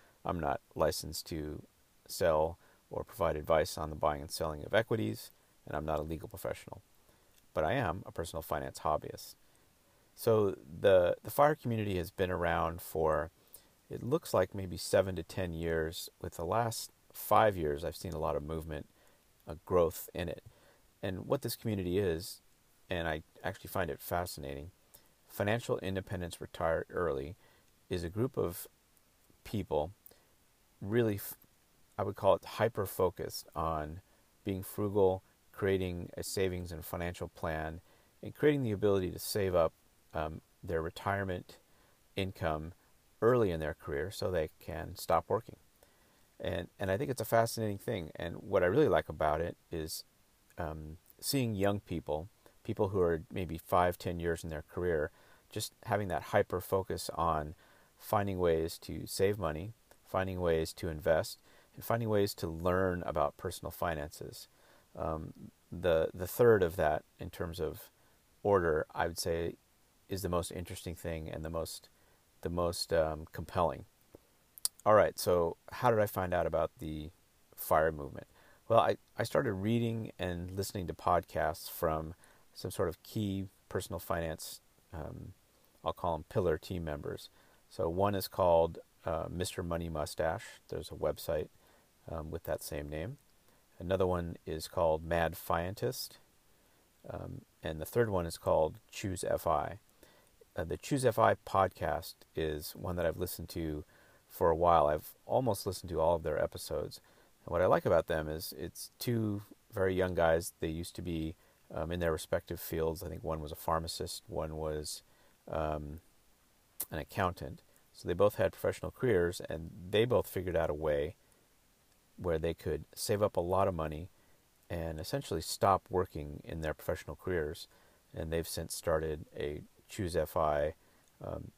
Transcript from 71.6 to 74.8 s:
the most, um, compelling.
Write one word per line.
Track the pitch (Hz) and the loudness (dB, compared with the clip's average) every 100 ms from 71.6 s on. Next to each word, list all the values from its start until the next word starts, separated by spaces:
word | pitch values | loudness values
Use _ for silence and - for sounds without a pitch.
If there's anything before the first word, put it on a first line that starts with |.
| 80 - - _ _ _ _ - | -6 -8 -16 _ _ _ _ -8
the | 85 | -4
most, | 87 85 87 - | 0 0 0 0
um, | 85 78 78 80 | 2 2 0 -8
compelling. | - 80 92 82 65 - _ _ - _ _ _ - - _ | -10 -4 0 0 0 -12 _ _ -20 _ _ _ -6 -6 _